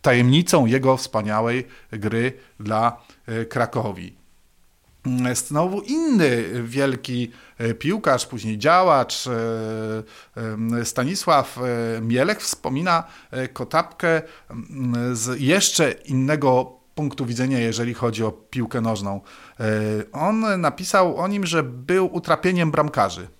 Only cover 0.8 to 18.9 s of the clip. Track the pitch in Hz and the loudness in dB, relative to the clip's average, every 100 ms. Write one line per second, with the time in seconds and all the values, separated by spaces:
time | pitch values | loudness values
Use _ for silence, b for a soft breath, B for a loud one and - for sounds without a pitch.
0.8 | 135 127 - 110 107 107 117 123 123 B | 4 2 0 -4 -2 0 0 -2 -6 B
1.8 | B 110 107 113 123 127 B _ 104 107 | B -6 -2 0 -2 -4 B _ -2 0
2.8 | 117 117 B B - 113 113 123 113 - | 0 -2 B B -8 -6 -4 -2 -2 -2
3.8 | 113 92 90 - _ _ _ _ _ _ | -4 -8 -14 -18 _ _ _ _ _ _
4.8 | _ _ 131 127 127 120 - 147 180 196 | _ _ -4 -2 0 -2 -2 0 0 -2
5.8 | 202 311 330 226 147 120 92 120 117 131 | -2 -2 2 4 4 2 -2 -6 -4 0
6.8 | 139 120 - 123 120 B B - 117 113 | 0 -2 -4 -4 -6 B B -6 -4 -2
7.8 | 147 208 165 123 - 117 110 107 143 180 | -2 0 2 2 0 -6 -6 0 4 6
8.8 | 185 143 120 - 131 117 113 113 110 110 | 6 4 2 -4 -4 -2 -2 -4 -4 -6
9.8 | 110 110 110 - - - 113 110 113 117 | -4 -6 -8 -20 -18 -10 -8 -4 -2 -2
10.8 | 113 - 127 190 - 147 - 127 123 120 | -2 -2 -2 -2 2 2 2 -6 -4 -2
11.8 | 117 113 113 120 156 208 - - - 131 | -4 -4 0 2 2 0 -6 -6 -4 -2
12.8 | 180 165 - B B 127 127 - 123 156 | 0 0 -2 B B -8 -8 -8 -2 -2
13.8 | 170 - 175 160 160 B B 117 113 139 | -2 -2 0 0 -2 B B -14 -12 -6
14.8 | 123 120 123 120 120 127 135 190 - - | -2 0 -2 -2 -4 -2 2 2 2 2
15.8 | 147 - - 131 131 151 139 127 127 - | 0 0 -4 -2 0 2 4 4 2 -10
16.8 | _ - 147 - 123 120 131 131 117 110 | _ -6 -6 -4 -6 -2 0 0 0 0
17.8 | 120 117 120 110 110 107 _ 127 117 123 | -4 -2 -2 0 -4 -4 _ -6 -4 -2
18.8 | 113 | -2